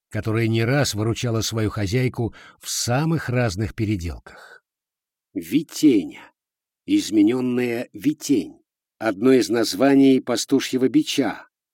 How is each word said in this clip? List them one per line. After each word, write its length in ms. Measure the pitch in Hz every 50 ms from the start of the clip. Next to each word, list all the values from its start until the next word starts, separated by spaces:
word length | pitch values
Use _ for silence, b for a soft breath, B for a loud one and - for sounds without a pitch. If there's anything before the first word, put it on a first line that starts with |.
| _ _
которое 400 | - 107 - 107 107 113 117 113
не 160 | 110 113 113
раз 300 | 113 135 147 135 - -
выручало 460 | 101 110 113 113 - - 120 113 113 104
свою 280 | - 113 113 110 101
хозяйку 640 | - 110 104 92 87 127 127 127 123 - 117 107 B B B B B B
в 100 | - -
самых 600 | - - - 120 120 131 156 160 165 147 - -
разных 460 | 120 123 123 117 90 95 113 - -
переделках. 880 | - 113 101 110 92 82 82 71 64 - - - - - - - - _ _ _ _ _ _ _ _ _ _ _ _ _ _ -
Витеня, 1000 | 92 85 82 104 151 165 - - - - 151 127 101 80 71 - - - - _ _ _ _ _ _ _ _ _ _ _
изменённая 1040 | - 98 104 95 - - 107 101 107 123 127 127 127 123 123 123 123 117 117 123 - -
Витень, 720 | 104 92 139 151 - - - 139 107 80 - - _ _ _ _ _ _ _ _ -
одно 340 | - 113 98 92 113 131 131
из 160 | 127 107 -
названий 720 | 107 120 113 - - 90 131 139 139 135 135 135 131 127
пастушьего 680 | 127 - 120 107 - - 143 127 - - - 127 131 127
бича — 580 | 117 151 151 - - - 131 107 - - - _ _ _ _ _